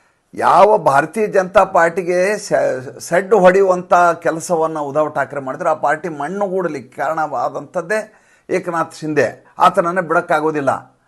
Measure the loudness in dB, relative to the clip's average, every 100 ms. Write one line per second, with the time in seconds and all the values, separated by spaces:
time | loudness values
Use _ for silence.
0 | _ _ _ -2 2 6 6 4 4 2
1 | 0 -2 0 0 2 2 4 4 2 0
2 | -2 0 0 -2 -2 0 0 -2 -8 -16
3 | -6 -4 2 4 6 6 4 0 2 4
4 | 4 2 -2 -4 -2 -2 0 -2 -4 -2
5 | -2 -2 -4 -6 -8 -4 -2 0 0 -2
6 | -4 -8 -8 -4 -4 -2 -4 -6 -12 -8
7 | -4 -4 -4 -4 -6 -6 -8 -8 -4 -6
8 | -6 _ _ _ -6 -6 -4 -4 -6 -8
9 | -4 0 0 -4 _ 0 2 2 0 -2
10 | -2 -2 0 0 0 -2 -2 -2 -8 _